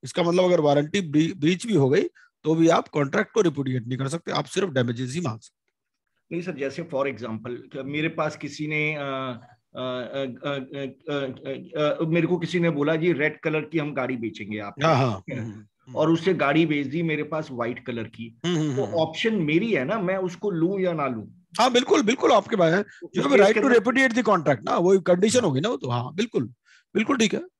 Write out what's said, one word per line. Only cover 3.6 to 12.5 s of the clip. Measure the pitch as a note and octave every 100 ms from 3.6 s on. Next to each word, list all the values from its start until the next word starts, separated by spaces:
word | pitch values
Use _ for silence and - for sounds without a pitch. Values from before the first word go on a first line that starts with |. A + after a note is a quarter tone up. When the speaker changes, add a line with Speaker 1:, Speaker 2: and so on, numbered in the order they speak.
| C3 B2+ A#2
Speaker 1:
नहीं | B2+
कर | C3+
सकते, | E3 D#3
आप | D3+ C#3+
सिर्फ | - G3
डैमेजेस | C3+ A#2+ A#2+ B2+
ही | C#3+
मांग | E3 A2
सकते। | - _ _ _ _ _ _ _ _
Speaker 2:
नहीं | E3
सर, | E3+
जैसे | D3 C#3 C3+
for | E3 C3+
example, | C#3 A#2 A#2 A2 A2+
कि | B2 - C#3+
मेरे | C3+ D3 D3+
पास | - D3+ D3+
किसी | D3 - D3+
ने, | D3+ D3+ D3+
अ, |
अ, |
अ, | C#3 C3+ C3 A#2 - _ _ -
अ, | B2+ B2+ A#2+ C#3 C3+ A#2+ D3
अ, | C#3+ C3 C#3+ C3+ - -
अ, | C#3+ C3+ B2 C#3 C3 B2 D3+
अ, | D3+ D3
अ, | E3
मेरे | E3+ D#3+
को | F3+
किसी | E3